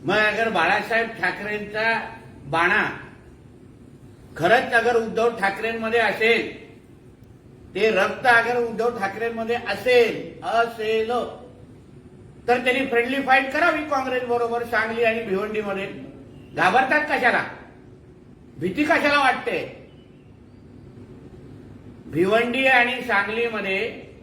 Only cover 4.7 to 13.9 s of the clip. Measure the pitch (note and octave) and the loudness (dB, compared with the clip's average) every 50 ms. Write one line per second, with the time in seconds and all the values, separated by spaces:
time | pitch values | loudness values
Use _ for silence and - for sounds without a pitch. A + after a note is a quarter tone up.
4.7 | - A#3 A3 A#3 A#3 A3+ A3+ F#3+ F3+ A3 A3+ A#3+ - - F#3+ G3 G3 - A3 A3+ | 2 2 4 4 2 2 0 0 0 0 0 0 0 0 -2 -2 -2 -2 -6 -6
5.7 | A3+ A3+ A3 A3 A3+ A#3+ A3+ G#3 F#3+ - A3 A3+ A#3 - - - - - - - | -4 -4 -4 0 2 2 2 2 0 2 2 4 4 2 0 -4 -8 -14 -18 -20
6.7 | - - - - - - - - - - - - - - - - - - - - | -20 -20 -20 -20 -20 -20 -20 -20 -20 -20 -20 -20 -20 -20 -20 -20 -20 -20 -20 -10
7.7 | - F#3 G#3+ A3 G#3 F#3 G3+ A3 F#3+ - - B3+ A#3 A#3 A3 A#3 B3 B3 A#3+ A#3 | -2 2 2 4 4 4 2 2 0 0 4 6 6 6 4 2 0 0 -2 -2
8.7 | A3 G3 A3+ A#3+ A#3+ A3 G3 F#3+ - G#3+ A3+ A#3 A3+ A3+ A3+ A3 A#3+ A#3+ A#3 - | -2 -2 -2 -2 -2 -2 -6 -6 -4 -4 -4 -4 -4 -4 -4 -2 -4 -4 -2 -4
9.7 | G#3 G3+ - B3+ B3 B3 A#3 A3 - - - - - - - F3+ G#3 A3+ A#3 A#3 | -6 -2 2 4 6 6 6 4 2 -4 -8 -12 -14 -8 -6 -2 2 2 2 0
10.7 | A3+ - G#3+ A3 A3 A3 A3 A3 - A#3+ A#3 - - - - - - - - - | -2 -6 -2 0 0 0 0 0 -2 -2 -2 -4 -10 -14 -18 -20 -20 -20 -20 -20
11.7 | - - - - - - - - - - - - - - - - A#3+ B3 A#3+ B3+ | -20 -20 -20 -20 -20 -20 -20 -20 -20 -20 -20 -20 -20 -10 0 0 0 2 2 0
12.7 | B3 C4+ C4+ - A3+ A#3 A#3+ B3+ C4+ C#4 - B3 C4 C4+ C4+ - - D4+ E4+ F4 | 0 0 0 0 0 0 0 0 -2 -4 2 4 4 4 4 0 -2 2 2 2
13.7 | D#4 D4+ D4+ D4+ | 2 0 -2 -2